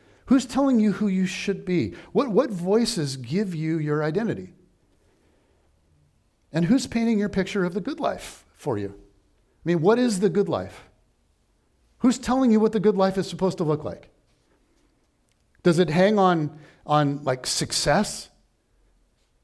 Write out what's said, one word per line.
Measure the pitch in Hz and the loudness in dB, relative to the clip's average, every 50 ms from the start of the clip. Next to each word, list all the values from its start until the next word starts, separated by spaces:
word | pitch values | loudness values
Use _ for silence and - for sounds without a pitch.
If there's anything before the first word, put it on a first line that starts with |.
| _ _ _ _ _ | _ _ _ _ _
Who's | - 254 269 240 | 2 2 2 2
telling | - - 247 285 277 254 220 | 0 -2 0 2 2 4 4
you | 214 214 | 2 2
who | 185 - 214 | 0 0 -2
you | 202 185 185 185 | 0 0 0 -2
should | 185 - - - 202 190 190 - | -2 -4 -6 -6 -6 -6 -4 -4
be? | 185 180 170 117 95 - - - - | -2 -2 0 -2 -2 -6 -12 -20 -2
What, | - 202 285 | -2 0 0
what | 254 185 214 294 240 | 2 0 0 0 0
voices | 208 170 170 185 208 233 240 - - 185 147 139 135 | -4 -6 -2 0 2 2 0 0 -2 -4 -4 -4 -6
give | 131 123 113 151 196 220 190 170 | -10 -8 -4 -4 -4 -2 -4 -6
you | 151 156 160 160 | -6 -4 -2 -2
your | 160 151 147 147 151 151 | -2 -2 -2 -2 -2 -2
identity? | 151 151 202 233 202 147 - 185 - - _ _ _ _ _ _ _ _ _ _ _ _ _ _ _ _ _ _ _ _ _ _ _ _ _ _ _ _ _ _ _ _ _ _ _ _ _ _ _ | -2 -2 -2 -2 -2 -4 -6 -8 -16 -20 _ _ _ _ _ _ _ _ _ _ _ _ _ _ _ _ _ _ _ _ _ _ _ _ _ _ _ _ _ _ _ _ _ _ _ _ _ _ _
And | - 160 175 | -2 -2 2
who's | 165 240 269 - | 4 2 2 2
painting | - - 233 226 233 226 | -2 -4 -2 0 2 2
your | 202 208 196 | 0 0 0
picture | - 190 185 190 - 202 180 | 0 -2 -2 -2 -2 -2 -2
of | 180 175 | -2 -2
the | 208 | -4
good | - - 311 381 | -6 -6 -6 -4
life | - 233 - - - - - - _ _ | -4 -4 -4 -4 -12 -16 -18 -20 _ _
for | _ _ - 151 117 | _ _ -6 -4 -4
you? | 104 101 95 | -4 -4 -8
I | 95 - - _ _ _ _ _ _ _ _ _ _ _ _ | -10 -14 -20 _ _ _ _ _ _ _ _ _ _ _ _
mean, | 156 175 165 | -2 0 2
what | 151 196 226 | 4 4 4
is | 240 247 240 208 180 | 4 2 0 0 0
the | 214 | 0
good | 190 156 202 196 165 | 0 2 0 0 0
life? | 131 95 90 98 - - - _ _ _ _ _ _ _ _ _ _ _ _ _ _ _ _ _ _ _ _ _ _ _ | -2 -4 -4 -8 -14 -20 -20 _ _ _ _ _ _ _ _ _ _ _ _ _ _ _ _ _ _ _ _ _ _ _
Who's | - 254 240 - | 2 2 2 0
telling | - 208 254 269 269 240 | -2 -2 0 2 4 4
you | 214 214 | 4 4
what | 214 220 220 | 4 2 2
the | 220 | 2
good | 165 214 196 | 2 2 4
life | 190 190 190 190 | 4 2 2 2
is | 190 - - | -2 -4 -4
supposed | 180 151 185 185 185 - | -4 -2 -2 -2 -2 -2
to | 170 | -2
look | 151 156 151 151 | -2 -2 -2 -4
like? | 95 - - - - _ _ _ _ _ _ _ _ _ _ _ _ _ _ _ _ _ _ _ _ _ _ _ _ _ _ _ _ _ _ - | -10 -12 -12 -18 -20 _ _ _ _ _ _ _ _ _ _ _ _ _ _ _ _ _ _ _ _ _ _ _ _ _ _ _ _ _ _ 0
Does | 175 165 165 | 2 4 4
it | 180 156 | 2 2
hang | 151 180 185 208 220 202 | 4 4 4 4 4 4
on, | 190 185 175 165 151 147 - - - - _ _ _ | 4 4 2 2 -2 -4 -8 -12 -20 -20 _ _ _
on, | - 151 151 147 139 143 139 - | 2 2 4 4 2 0 -2 -2
like, | 131 131 131 - | -4 -4 -2 -4
success? | - - - 156 - - - - 151 143 190 214 - - - - - _ _ _ _ _ _ _ _ _ _ _ _ _ _ _ _ _ _ _ _ _ _ | -6 -4 -4 -4 -4 -4 -2 0 2 2 2 0 -2 -6 -12 -16 -18 _ _ _ _ _ _ _ _ _ _ _ _ _ _ _ _ _ _ _ _ _ _